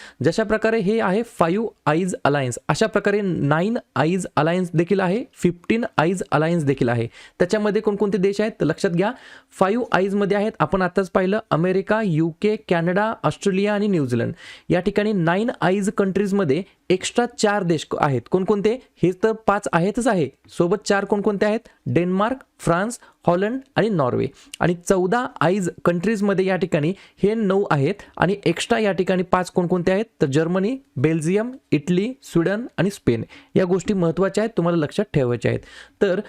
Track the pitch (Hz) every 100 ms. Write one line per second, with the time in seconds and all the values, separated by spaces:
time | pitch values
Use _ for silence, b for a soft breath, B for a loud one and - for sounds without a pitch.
0 | B B 127 170 208 214 220 226 180 220
1 | 208 196 233 - 170 196 233 - - 156
2 | 185 - 139 143 127 - - 147 - 202
3 | 202 202 196 160 139 156 196 240 - -
4 | 156 190 - - 156 180 175 165 175 196
5 | 185 208 - - 180 175 - 226 247 -
6 | 160 190 - 151 156 175 139 135 123 120
7 | 113 B B B 175 214 208 202 214 202
8 | 208 196 190 202 214 - 147 147 196 170
9 | 202 262 B B B - 190 233 240 170
10 | 196 202 202 202 214 - 151 190 180 202
11 | 185 202 185 214 - 147 180 190 185 214
12 | 214 151 165 156 208 214 - 170 170 185
13 | 214 - 156 - 202 185 202 208 208 175
14 | 131 120 117 - B B B 170 180 202
15 | 208 202 165 185 233 - 180 202 196 -
16 | 196 185 202 196 165 147 196 b - 185
17 | - - 240 - 208 202 175 156 - -
18 | 147 127 - 185 190 208 208 254 B B
19 | 175 185 220 214 - 202 - 165 180 214
20 | 240 190 127 - _ - 170 202 - 202
21 | 202 208 208 202 208 220 - b - 160
22 | 180 190 214 262 - - - 170 214 233
23 | b b - 175 208 262 - - 214 180
24 | 123 113 117 - B B 165 175 - 190
25 | 185 240 262 - 165 208 175 - - 175
26 | 185 220 202 185 185 185 180 160 151 196
27 | B B 196 226 202 196 202 147 139 208
28 | - B 165 202 160 170 - 233 208 180
29 | 185 185 175 185 180 - 175 180 170 190
30 | 226 - 151 139 165 185 196 269 - -
31 | 151 165 156 196 240 262 _ 151 160 180
32 | 214 262 - 170 165 208 254 - 180 -
33 | - 113 107 B B 180 185 185 - 196
34 | 165 170 190 196 220 202 170 170 143 -
35 | 208 151 123 120 117 117 - B B B
36 | 101 185